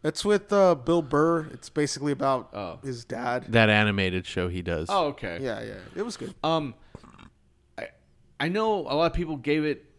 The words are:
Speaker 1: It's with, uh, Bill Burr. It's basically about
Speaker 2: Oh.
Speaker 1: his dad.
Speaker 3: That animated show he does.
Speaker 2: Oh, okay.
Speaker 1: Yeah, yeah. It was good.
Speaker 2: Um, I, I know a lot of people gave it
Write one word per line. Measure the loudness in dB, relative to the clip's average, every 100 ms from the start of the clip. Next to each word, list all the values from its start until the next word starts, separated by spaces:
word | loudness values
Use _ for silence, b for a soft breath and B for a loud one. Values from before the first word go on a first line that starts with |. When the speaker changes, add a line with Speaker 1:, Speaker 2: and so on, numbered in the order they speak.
Speaker 1:
It's | -2 -2
with, | 2 0 2
uh, | 6 6 6
Bill | 2 2
Burr. | 2 2 4 2 -2
It's | -14 -8
basically | -2 -2 -2 -2
about | 0 0 0 -4
Speaker 2:
Oh. | -10 -8 -8
Speaker 1:
his | -10 -10 -8
dad. | -6 -2 -4 2
Speaker 3:
That | 4 6
animated | 6 4 2 0 0 -4
show | -4 -2
he | -2
does. | -2 -4 0
Speaker 2:
Oh, | 0 0
okay. | -4 -8 -6
Speaker 1:
Yeah, | -6 -6
yeah. | -10 -14 -12 -8
It |
was | -8 -8
good. | -12 -6
Speaker 2:
Um, | -2 -2 -2 -12 B B B -20 -20 _ _ _ _ -14
I, | -14 _ _ _ _ _
I | -2
know | 0 0 0
a | 0 2
lot | 2
of |
people | 0 -4 -4
gave | 0 2 2
it | -2 -8